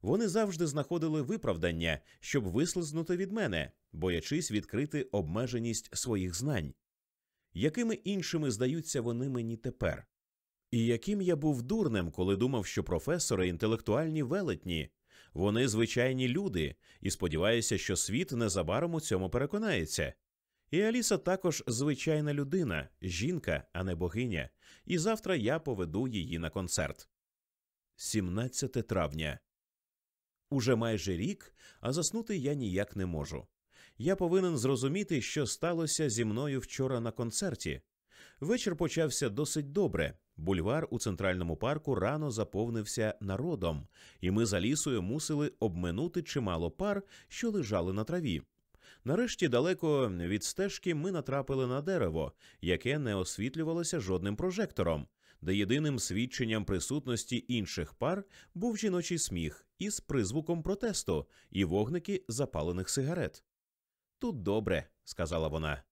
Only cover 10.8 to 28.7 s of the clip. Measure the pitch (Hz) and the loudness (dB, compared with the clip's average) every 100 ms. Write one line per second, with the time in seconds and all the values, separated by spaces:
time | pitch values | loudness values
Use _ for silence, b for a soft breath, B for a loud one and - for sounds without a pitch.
10.8 | 117 117 - 208 185 160 151 135 123 220 | 4 2 2 0 2 4 4 2 0 2
11.8 | 170 107 85 76 92 98 123 120 95 - | 4 2 0 0 2 4 4 2 -2 -2
12.8 | - 85 - 170 - 104 92 85 107 113 | 0 0 0 0 2 2 2 2 2 2
13.8 | - 110 160 156 123 180 175 87 92 82 | 2 2 2 0 0 0 0 -2 -2 -2
14.8 | 71 _ B B B - 98 110 131 107 | -2 _ B B B 0 2 4 2 4
15.8 | 113 - 127 131 127 139 196 90 73 - | 2 4 2 2 0 0 0 0 -2 -4
16.8 | b b 95 - 90 78 98 117 113 98 | b b -4 0 0 2 4 4 2 0
17.8 | - 92 - 113 185 127 110 92 82 107 | 0 0 2 0 0 0 2 2 2 0
18.8 | 170 165 - 95 92 120 139 208 220 113 | 0 -2 0 0 2 0 0 -2 0 0
19.8 | 78 - 71 - _ _ _ _ _ 160 | 0 -2 -2 -4 _ _ _ _ _ 2
20.8 | 214 240 226 196 - 190 180 151 - 117 | 2 2 2 2 2 2 2 0 -2 0
21.8 | 143 147 - 151 151 143 139 185 147 80 | 0 0 0 2 2 0 0 0 0 -2
22.8 | 69 _ 92 85 123 175 - 73 - 87 | -4 _ -6 -2 -2 -2 0 -2 -2 -4
23.8 | 92 85 90 101 123 87 62 _ B B | -2 0 -2 -2 -2 -2 -6 _ B B
24.8 | - 180 185 220 - 175 107 151 151 107 | -2 0 2 0 0 0 2 0 0 -2
25.8 | 87 85 131 107 104 82 85 - 87 - | -2 0 0 -2 -2 -2 -4 -4 -2 -2
26.8 | 73 - - _ _ _ _ _ _ _ | -2 -6 -16 _ _ _ _ _ _ _
27.8 | _ _ - 110 90 95 123 - 131 | _ _ -2 -2 0 -2 -2 -4 -4